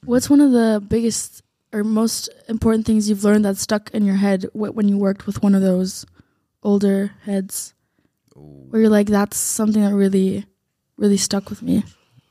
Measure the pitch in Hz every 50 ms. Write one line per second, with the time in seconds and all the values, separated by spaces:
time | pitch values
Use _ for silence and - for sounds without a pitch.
0 | - - 240 254 - - 285 285 294 277 247 240 233 226 220 208 202 202 220 226
1 | 233 233 214 - - - - - _ _ _ _ _ _ - 214 208 220 220 214
2 | 226 226 220 - - - - - - - 226 220 - 226 226 220 220 - 226 214
3 | 208 208 214 196 202 208 208 214 214 196 196 190 - - 220 208 208 - _ 220
4 | 208 196 196 196 196 202 196 190 190 - _ 214 214 208 - 226 214 202 196 202
5 | 202 196 196 202 - - 202 - - 202 196 196 190 190 185 180 185 185 - -
6 | - _ _ _ _ _ _ _ _ _ _ _ _ 214 202 202 202 202 196 196
7 | 196 202 202 - _ - 202 196 190 196 - - - - _ _ _ _ _ _
8 | _ _ _ _ _ _ _ - - - - - - - - 220 220 220 214 208
9 | 208 202 208 202 202 202 - - - - - - 220 214 214 214 208 202 202 202
10 | 196 196 190 196 190 190 190 202 202 _ _ _ _ _ _ _ _ _ _ -
11 | 202 208 202 196 - - - 196 196 - 208 - 233 170 175 220 202 - - _
12 | _ _ _ _ _ _